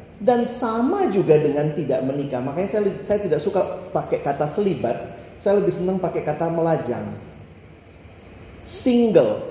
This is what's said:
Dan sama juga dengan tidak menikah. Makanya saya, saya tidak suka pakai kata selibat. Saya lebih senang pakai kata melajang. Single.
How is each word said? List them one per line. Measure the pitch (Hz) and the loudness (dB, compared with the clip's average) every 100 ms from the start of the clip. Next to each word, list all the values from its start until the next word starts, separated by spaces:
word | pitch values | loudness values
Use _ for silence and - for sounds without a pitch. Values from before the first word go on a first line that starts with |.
| - - | -20 -2
Dan | 208 240 233 | 2 2 0
sama | - 233 233 262 403 349 | -2 -4 0 0 2 2
juga | 196 151 | 2 6
dengan | 151 147 147 151 | 6 6 0 0
tidak | 175 135 127 131 | -2 -2 0 0
menikah. | 143 139 123 | -4 -4 -4
Makanya | 135 156 196 | -4 -4 -2
saya, | 214 196 - | 0 0 -2
saya | - 202 196 | -2 -2 0
tidak | 147 | 0
suka | 196 185 - - - | 0 0 -2 -4 -6
pakai | 156 - 160 | -6 -2 -2
kata | 147 139 147 | -2 -2 -2
selibat. | - 202 127 117 120 - - - - | 0 0 0 -2 -4 -8 -14 -18 -4
Saya | 202 202 | 2 2
lebih | 175 | 2
senang | 170 180 190 | 0 -2 0
pakai | 170 165 | -2 -2
kata | 147 147 165 | -4 -2 -2
melajang. | 165 165 147 120 110 104 107 - - - - - - - - - - - - - - | 0 2 0 -2 -6 -6 -10 -16 -20 -20 -20 -20 -20 -20 -20 -20 -20 -20 -20 -20 -20
Single. | - - 254 240 233 165 110 - - | -12 -2 2 4 6 6 4 0 -6